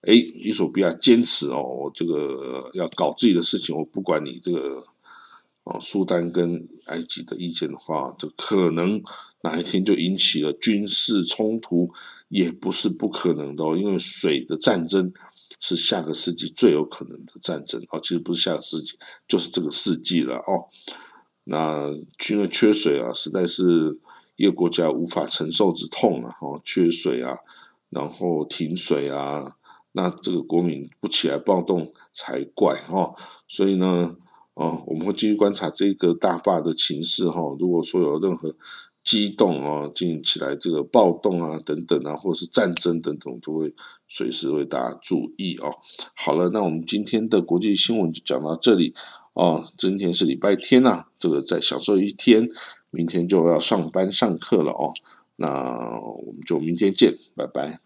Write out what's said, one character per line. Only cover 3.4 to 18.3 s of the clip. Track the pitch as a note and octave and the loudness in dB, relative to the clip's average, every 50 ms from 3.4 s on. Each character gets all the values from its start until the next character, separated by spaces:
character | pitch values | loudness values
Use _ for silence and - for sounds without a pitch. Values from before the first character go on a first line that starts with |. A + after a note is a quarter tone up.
事 | E2+ - - - | 2 2 0 0
情， | - - D#2 | -2 -4 -4
我 | D2+ D#2 | -4 -6
不 | - _ G2 | -6 _ -8
管 | F#2+ F#2 E2+ D2+ D2+ | -2 -2 -2 -2 -2
你 | C#2 B1 B1 | -6 -10 -8
这 | - F#2 | -4 -2
个， | F2 D#2 C2+ C#2 C2+ C2 B1+ - _ _ _ - - - - - - - _ _ _ _ _ | -2 -2 -2 -4 -8 -10 -14 -18 _ _ _ -20 -20 -20 -20 -20 -20 -20 _ _ _ _ _
哦， | - - - | -12 -10 -8
苏 | - - - G2+ F#2+ | -8 -4 -2 -2 0
丹 | F2+ F#2 F2 E2+ F2 | 0 0 -2 -2 -2
跟 | E2+ F2+ F2 E2+ F2 E2 - - - - _ | 0 0 0 0 -2 -4 -8 -12 -20 -20 _
埃 | - D2+ E2+ | -10 -8 -8
及 | E2 - - - - | -6 -6 -6 -6 -6
的 | - - - | -10 -10 -8
意 | F2+ F2 | -8 -6
见 | D#2+ - E2+ D2 | -4 -4 -4 -4
的 | C#2+ C2+ | -8 -12
话， | - - D#2+ D2+ C2+ C2 B1+ _ | -8 -4 -4 -4 -4 -4 -8 _
这 | - D#2 _ | -12 -12 _
可 | - - - A2 G2 F#2 E2+ | -8 -6 0 2 2 2 2
能 | E2 E2 F2 F#2 G#2+ G#2+ - - - - - - _ _ | 2 2 0 0 0 -2 -4 -10 -16 -18 -18 -20 _ _
哪 | - D#2+ D#2 E2 | -6 -4 -4 -4
一 | E2+ | -4
天 | - - F#2+ F#2 | -2 0 0 2
就 | G2+ G2 | 2 2
引 | - E2 F2+ F#2+ | 2 2 -2 2
起 | F#2 - - - D#2 D2 | 2 2 2 2 2 0
了 | D2+ C#2+ | -2 -2
军 | - - A#2+ G#2+ G2+ G#2 | 0 0 2 2 0 0
事 | G2 F#2 - - - A2+ G2+ F2 | 0 0 0 0 2 2 0 2
冲 | E2 - - A2 G#2+ A2 A#2 | 0 0 0 0 -2 -2 -2
突， | A2 - F2 E2+ F2+ F2 - - - - - - _ _ | -4 0 0 2 2 0 -4 -12 -16 -16 -18 -20 _ _
也 | - G2 F#2 E2+ | 0 0 0 0
不 | - - - F#2 | -2 -4 -4 -4
是 | F#2 - - F3 | -2 0 -2 -2
不 | - - - G#2 | -2 -2 -4 -4
可 | - - - F#2 D#2 | -4 0 0 0 0
能 | D2 D2 C#2 C#2+ | 0 -4 -8 -6
的 | D2+ D#2 | -4 -2
哦。 | D#2 D#2 | 0 0
因 | F2 G2 G#2 | 0 0 0
为 | F#2+ F2 | 0 0
水 | - - - - - F#2 D2+ C2 B1+ | -2 -2 -4 -2 0 0 0 0 -2
的 | - - D#2 | -4 -2 2
战 | - C3+ A2 F#2 E2 | 4 4 4 2 0
争 | D#2+ F2+ F#2+ F2+ F2+ - - - - - - - - - _ | 0 2 2 0 0 -4 -12 -20 -20 -20 -20 -20 -20 -14 _
是 | - - F2+ | -4 -2 2
下 | E2+ - - A2+ F#2 | 2 4 2 2 0
个 | D#2 D#2 D#2 | -4 -2 0
世 | - - F2+ E2+ | 2 2 2 0
纪 | - - E2 | -4 -8 -8
最 | - - - A2 | -2 4 6 6
有 | D2+ D2 D#2 | 6 4 0
可 | - - - - | -2 -6 -14 -14
能 | C2 B1 - - | -16 -16 -20 -20
的 | - - - | -20 -20 -8
战 | - - F2 C#2+ - | -6 -6 -6 -6 -6
争 | - - - - _ | -6 -6 -6 -6 _
哦， | - D#2 | -10 -6
其 | - - | -4 -2
实 | F2+ E2+ | -2 -2
不 | E2 - | -2 -2